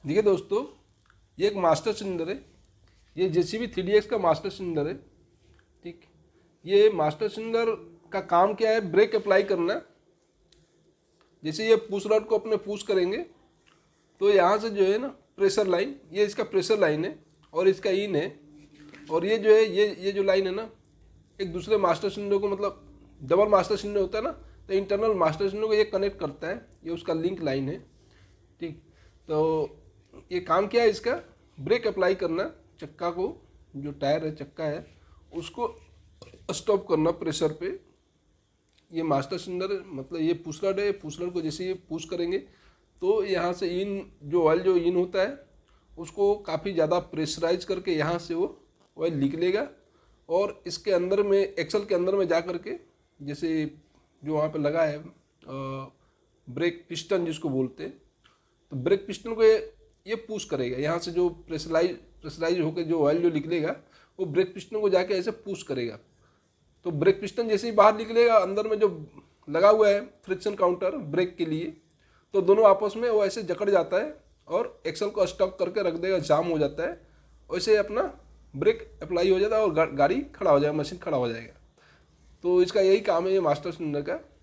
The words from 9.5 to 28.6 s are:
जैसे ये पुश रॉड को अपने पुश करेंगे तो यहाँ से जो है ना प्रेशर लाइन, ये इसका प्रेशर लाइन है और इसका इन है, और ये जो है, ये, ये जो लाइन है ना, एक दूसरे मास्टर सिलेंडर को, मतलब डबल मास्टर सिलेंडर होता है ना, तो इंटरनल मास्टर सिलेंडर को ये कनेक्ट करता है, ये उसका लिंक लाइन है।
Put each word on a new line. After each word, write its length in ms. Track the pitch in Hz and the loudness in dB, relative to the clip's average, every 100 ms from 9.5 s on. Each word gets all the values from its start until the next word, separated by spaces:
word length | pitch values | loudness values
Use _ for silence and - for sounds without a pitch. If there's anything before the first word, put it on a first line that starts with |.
| 180 170 214 - _ _ _ _ _ _ _ _ _ _ _ _ _ _ _ | 0 0 -4 -8 _ _ _ _ _ _ _ _ _ _ _ _ _ _ _
जैसे 260 | 156 156 220 | -8 -4 4
ये 80 | 220 | 4
पुश 240 | 226 196 208 | 4 -6 2
रॉड 200 | 214 220 | 0 2
को 120 | 214 | -2
अपने 180 | 220 208 | 0 -4
पुश 240 | 196 208 | -4 -8
करेंगे 340 | - 190 180 226 339 _ _ _ _ _ _ _ _ _ | -2 0 0 -2 -8 _ _ _ _ _ _ _ _ _
तो 100 | 202 | 4
यहाँ 280 | 196 175 214 | 6 4 2
से 120 | 226 | -2
जो 140 | 202 | 0
है 120 | 190 214 | 0 0
ना 100 | 269 - _ - | -4 -12 _ -2
प्रेशर 300 | 196 196 196 | 0 2 0
लाइन, 280 | 175 247 277 - | 0 -2 -8 -10
ये 120 | 175 | -2
इसका 200 | 208 - | -2 -2
प्रेशर 340 | 208 190 175 214 | -2 -2 0 2
लाइन 260 | 170 151 | 2 2
है 140 | 180 - _ _ _ | -4 -8 _ _ _
और 140 | 160 190 | 2 2
इसका 220 | 190 208 | 2 0
इन 240 | 190 208 156 | 0 0 -2
है, 240 | - - - - - - - - - | -2 -10 -20 -20 -20 -20 -20 -20 -4
और 160 | 160 185 | -2 0
ये 120 | 220 | 2
जो 160 | 214 | 6
है, 100 | 214 220 | 8 6
ये, 280 | 185 208 175 | 2 0 0
ये 160 | 190 | -4
जो 100 | 196 | 0
लाइन 240 | 196 190 190 | 2 2 0
है 80 | |
ना, 140 | 196 226 - _ _ _ _ _ - | -6 -10 -16 _ _ _ _ _ -10
एक 140 | 190 | -8
दूसरे 240 | 175 196 214 | -8 -2 2
मास्टर 320 | 185 165 202 | 2 0 -2
सिलेंडर 280 | 208 143 139 | -6 -2 0
को, 100 | 208 | 0
मतलब 380 | 98 101 - - - - - | -2 -4 -6 -20 -20 -20 -18
डबल 280 | 135 175 208 | 0 4 6
मास्टर 280 | 202 175 - | 4 4 -4
सिलेंडर 240 | 208 202 | -2 -2
होता 180 | 185 214 | -2 -2
है 60 | |
ना, 60 | 262 | -6
तो 440 | - - - - | -8 -18 -20 -4
इंटरनल 400 | 196 196 202 226 196 | -2 0 0 0 2
मास्टर 320 | 160 156 196 | 0 0 -4
सिलेंडर 200 | 202 220 | -2 0
को 60 | |
ये 100 | 214 214 | 2 2
कनेक्ट 320 | 190 196 196 | 0 -2 -4
करता 280 | 151 139 160 | -10 -8 -8
है, 180 | 226 - _ | -8 -12 _
ये 60 | 160 | -10
उसका 220 | 170 - | -8 -4
लिंक 280 | 160 170 185 | -2 -2 -2
लाइन 260 | 156 135 135 | -4 -2 -4
है। 100 | 175 - _ _ _ - _ _ _ | -8 -14 _ _ _ -20 _ _ _